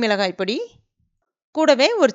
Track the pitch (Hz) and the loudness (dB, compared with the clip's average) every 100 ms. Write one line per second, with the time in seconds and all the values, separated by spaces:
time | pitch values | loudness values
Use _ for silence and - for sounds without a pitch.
0 | 226 202 190 180 185 262 466 _ _ _ | -2 -2 -2 -4 -6 -6 -8 _ _ _
1 | _ _ _ _ _ - 311 262 294 466 | _ _ _ _ _ -2 2 2 2 2
2 | 277 | 0